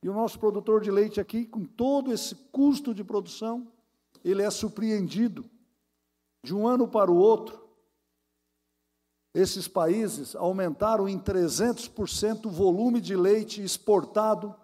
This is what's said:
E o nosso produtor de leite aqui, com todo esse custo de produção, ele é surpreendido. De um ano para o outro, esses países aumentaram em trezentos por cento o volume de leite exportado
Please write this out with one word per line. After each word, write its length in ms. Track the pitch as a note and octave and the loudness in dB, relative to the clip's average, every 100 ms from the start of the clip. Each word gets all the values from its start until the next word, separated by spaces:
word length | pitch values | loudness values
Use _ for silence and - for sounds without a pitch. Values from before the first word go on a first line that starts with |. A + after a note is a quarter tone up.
E 40 | F3 | -6
o 60 | |
nosso 240 | G3+ A3+ - | -4 -4 -2
produtor 420 | G#3+ G3+ G3+ A3 | -2 -2 0 0
de 120 | G3+ | 2
leite 280 | G3 G#3+ G#3 | 0 0 0
aqui, 240 | G3 A3+ | -6 -6
com 220 | A#3 A#3 F3 | -6 -8 -10
todo 480 | - B3 C#4 C4+ | -4 0 0 0
esse 220 | A3+ - - _ | -4 -6 -12 _
custo 420 | - C#4+ C#4 C4+ | 2 2 2 -2
de 100 | G#3 | -8
produção, 640 | G3 G#3 F3 - A3 A#3 A#3+ _ _ _ _ _ | -4 -4 -4 -8 -8 -8 -10 _ _ _ _ _
ele 200 | E3+ G3 | -4 0
é 80 | G3+ | 0
surpreendido. 920 | - A3 - A3 G#3+ F3+ D3+ A#3 F3+ - _ _ _ _ _ _ _ _ _ A#2+ | -2 -6 -4 -2 -2 -2 0 -2 -2 -16 _ _ _ _ _ _ _ _ _ -8
De 80 | |
um 140 | F#3+ A3 | -2 2
ano 200 | B3+ B3 | 2 2
para 240 | A3 G3 | 4 4
o 60 | F3 | 8
outro, 420 | G3+ A3 - - - _ _ _ _ _ _ _ _ _ _ _ _ _ _ _ _ | 8 6 0 -16 -20 _ _ _ _ _ _ _ _ _ _ _ _ _ _ _ _
esses 340 | D#3+ F#3 G3 F3+ | 0 0 0 -6
países 680 | - E3 G3+ G#3+ B2+ C3+ - | 0 0 2 -2 -6 -12 -4
aumentaram 760 | F3 F#3+ F#3 D3+ G#3 A3 G3 | -2 -2 -4 -2 0 0 0
em 80 | G3 | -4
trezentos 720 | - F#3 E3+ B2 A3+ A3+ - | -2 0 0 0 -2 -2 -8
por 200 | - F#3+ | -8 -6
cento 400 | - G#3 A3 A3 | -2 -2 -2 -6
o 40 | |
volume 500 | E3+ F#3+ F3+ A#3+ A#3+ | 2 2 4 2 0
de 140 | F3 F#3+ | 0 0
leite 480 | F3+ G#3+ G#3+ - | 4 2 0 -8
exportado 880 | G3 - - G3+ C#3+ G3+ A3 G#3 G3+ - | -8 -6 2 2 2 0 0 0 -2 -14